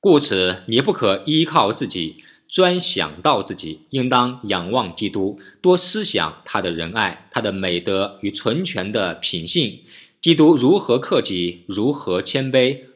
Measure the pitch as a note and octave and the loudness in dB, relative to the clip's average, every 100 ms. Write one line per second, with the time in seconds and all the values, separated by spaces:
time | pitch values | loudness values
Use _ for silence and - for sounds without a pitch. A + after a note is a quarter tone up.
0 | G3+ D3 C#3+ G2 F#2 F2+ - A2+ G#3 F#3+ | 6 6 6 2 2 -2 -2 0 0 0
1 | A2 G2 - D#3 D#3+ D#3+ G#2 A2 A2 F#2 | 0 0 0 0 2 2 2 0 -4 -4
2 | D#2+ - - _ _ - F#3 F3+ F3 - | -6 -10 -20 _ _ 0 2 2 0 0
3 | D#2+ D2+ D3 B2 G2 F2 E2 D#2 _ C3+ | -2 -2 0 0 -2 -8 -10 -12 _ -4
4 | B2+ B2+ B2 B2+ G#2 F#2+ F2 A#2+ G2+ E2+ | 2 2 2 -4 -4 -4 -2 -4 -4 -6
5 | G#2 G2+ G2 G2+ - _ F3+ F3+ - G#3+ | -6 -4 -4 -6 -20 _ 2 4 4 4
6 | G3+ G2+ D#2+ - - G#2+ F#2 E2 E2 A2 | 2 0 -2 -6 -8 -4 -4 -6 -4 -2
7 | G2+ E2+ _ - A2 G2 F#2+ F2 F2 F#2+ | -2 -4 _ -6 -4 -4 -2 -2 -2 -2
8 | G2+ - G2+ F#2+ A#2+ C3 F#3 G2+ F#2+ G#2+ | -2 -4 -8 -4 -4 -4 -4 -6 -4 -2
9 | F#2 E2 - F2+ E2 - B2 - _ - | -4 -4 -6 -6 -2 0 -2 -6 _ -20
10 | - _ E3 D#3+ D#3 D#3 B2+ G3 - A#2 | -20 _ 0 6 6 6 4 2 2 -2
11 | - D#3+ - F#2 F2 F2 - G2 A#2 C#3+ | 0 -2 -2 -2 -4 -6 -10 -4 -2 -2
12 | - F2+ - C3+ C3+ C3 B2+ C#3 - | -4 -4 -2 -2 0 2 0 -2 -12